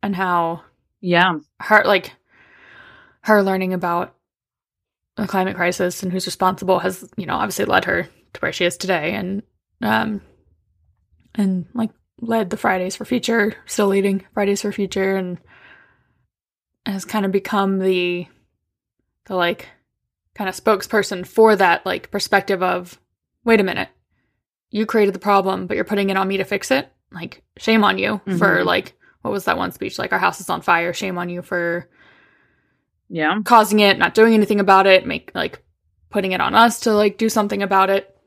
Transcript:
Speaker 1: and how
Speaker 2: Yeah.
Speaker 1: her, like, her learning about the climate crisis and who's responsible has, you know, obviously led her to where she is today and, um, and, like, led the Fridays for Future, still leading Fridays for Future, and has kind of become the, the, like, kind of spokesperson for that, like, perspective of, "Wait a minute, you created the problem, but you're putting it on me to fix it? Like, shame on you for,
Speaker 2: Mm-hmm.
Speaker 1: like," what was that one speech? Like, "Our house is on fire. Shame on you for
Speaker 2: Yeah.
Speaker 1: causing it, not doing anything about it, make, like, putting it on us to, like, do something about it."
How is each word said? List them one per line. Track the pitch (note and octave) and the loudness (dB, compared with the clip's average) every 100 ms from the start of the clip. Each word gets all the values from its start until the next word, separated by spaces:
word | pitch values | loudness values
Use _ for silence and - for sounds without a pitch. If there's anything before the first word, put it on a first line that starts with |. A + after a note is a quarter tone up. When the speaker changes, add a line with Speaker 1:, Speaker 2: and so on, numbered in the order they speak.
Speaker 1:
and | G#3 F#3 | -4 -4
how | F#3 F3 E3 E3 - _ _ _ | 0 0 -2 -6 -14 _ _ _
Speaker 2:
Yeah. | F3+ F3 F#3 D#3+ - _ | 0 4 4 0 -8 _
Speaker 1:
her, | - G#3+ | 4 4
like, | - G3 - - _ _ _ _ - - - - _ _ | 6 0 0 -20 _ _ _ _ -20 -20 -20 -20 _ _
her | - G#3+ | 2 4
learning | G3 F#3+ F#3+ | 4 0 -2
about | F#3 F3 E3+ - _ _ _ _ _ _ _ _ _ _ - | -2 -2 -4 -4 _ _ _ _ _ _ _ _ _ _ -10
the | G#3 | -4
climate | G3 F#3 F#3 | -2 -2 -2
crisis | F3 F3+ F3+ F3+ | -4 -2 -4 -4
and | F#3+ | -6
who's | F#3 F3+ | -6 -8
responsible | - F#3 F#3 F#3 F#3 | -2 -2 -2 -2 0
has, | F3+ F#3 - - | 0 -6 -14 -12
you | F3+ | -6
know, | |
obviously | F3 G#3 F#3 G#3 | -4 -4 -4 0
led | F#3+ | 0
her | F#3+ F3 F3+ _ _ | 2 -4 -6 _ _
to | - | -8
where | D#3+ | -6
she | - | -2
is | F3 F3 | -2 -2
today | F#3 F3+ D3+ | -4 -2 -2
and, | G3 F#3 G3 - _ _ _ | -6 -6 -8 -10 _ _ _
um, | G#3+ - - G2+ - _ _ _ _ _ _ _ _ _ _ | -2 -2 -2 -8 -12 _ _ _ _ _ _ _ _ _ _
and, | - G3+ F#3 E3+ | -2 -2 -2 -6
like, | A#3+ A3 _ _ _ | -6 -6 _ _ _
led | A3+ A3+ G3 | -4 -2 -2
the | G3+ | -4
Fridays | A3 F#3+ F3+ - | -2 -2 -4 -8
for | |
Future, | G#3+ B3 - A3+ G#3 - - | -4 -4 0 0 0 -2 -10
still | - G3+ | 0 2
leading | G3 G3 G3 - | 2 2 -2 -4
Fridays | - G3+ G3+ | -4 -2 0
for | G#3 | -4
Future, | G3+ G3 - F#3+ F#3+ | -4 -4 -2 -2 -2
and | F#3 F3 _ - - - _ _ _ _ _ _ _ _ _ _ - | -4 -10 _ -20 -20 -20 _ _ _ _ _ _ _ _ _ _ -8
has | G3 | -8
kind | - G#3+ G3 | -4 -2 0
of | |
become | G3 F#3+ G#3 G3 F#3+ | 0 -2 -2 0 0
the, | F#3+ F#3 F3+ F3 F3 _ _ _ _ _ _ _ _ _ _ | 0 0 0 -4 -8 _ _ _ _ _ _ _ _ _ _
the, | F#3 | -2
like, | E3+ F3 - _ _ _ _ _ _ | -2 -2 -10 _ _ _ _ _ _
kind | - G3 | -8 -8
of | F#3 | -4
spokesperson | - G#3 - A3 G3 F#3+ F3+ | 0 0 0 -2 -2 -6 -6
for | - A3 | 4 6
that, | G#3 F#3 E3+ - | 6 4 2 -2
like, | F3+ - | -8 -6
perspective | G3+ - G3 F#3 F#3+ | -8 0 0 0 -2
of, | F3+ F3+ F3+ - _ _ _ _ | 0 -2 -8 -20 _ _ _ _
"Wait | A#3 A3+ | 2 2
a | |
minute, | F#3+ - - _ _ _ _ _ _ _ _ | 2 -2 -8 _ _ _ _ _ _ _ _
you | G#3 A3 | -6 -2
created | A3+ G3+ | 2 2
the | F#3+ | 0
problem, | G3+ G3+ F#3+ F#3+ F#3 | 2 2 2 -4 -6
but | - | -6
you're | |
putting | - G3+ G3 | -4 -2 -2
it | F#3+ | -2
on | F#3+ | -2
me | G3 | -4
to | |
fix | F#3 G3+ - | -4 -6 -2
it? | C4 - _ _ | -2 -4 _ _
Like, | F3 E3+ - _ - | -16 -16 -16 _ -10
shame | - A3 | 0 2
on | G3+ F#3+ | 4 0
you | G3+ G#3+ - F3+ | -2 -4 -4 0
for, | G3 F3+ | 2 2
Speaker 2:
Mm-hmm. | F3+ | 2
Speaker 1:
like," | F3+ F#3 _ _ _ | 0 -2 _ _ _
what | - | -8
was | G3+ | -6
that | F#3 E3+ | -2 -2
one | F3+ | -4
speech? | - - - | -6 -12 -8
Like, | - | -4
"Our | F#3 | 0
house | F3+ - | -2 -2
is | F3+ | -8
on | E3 | -6
fire. | - E3+ E3+ | 0 0 0
Shame | E3+ G3 F3+ | -6 -6 -6
on | F3 | -8
you | F3 | -10
for | F3 F3+ E3+ E3+ F3 _ _ _ _ _ _ _ _ _ _ _ _ | -6 -4 -4 -6 -8 _ _ _ _ _ _ _ _ _ _ _ _
Speaker 2:
Yeah. | E3+ D#3 G3 | -4 -2 -2
Speaker 1:
causing | G3+ A#3+ G#3 G#3 | 4 6 6 4
it, | G3+ G3 | 4 4
not | E3+ | 2
doing | - A3 | 4 6
anything | A3 G#3 G#3 | 6 4 2
about | G3 F#3+ G3 | 4 6 6
it, | F#3 - | 4 4
make, | D#3+ - | -10 -8
like, | - - - _ _ _ _ _ | -6 -6 -8 _ _ _ _ _
putting | G#3 F#3+ | -4 -2
it | F3+ | -2
on | - | 0
us | G#3 A#3 A3+ | 4 4 4
to, | - | 0
like, | G#3 G#3 G3+ | 2 2 2
do | A3 | -2
something | A3 G3+ G#3 | 0 -2 -2
about | G3 F#3+ F#3+ | 0 2 2
it." | G3 G3 _ | 0 -2 _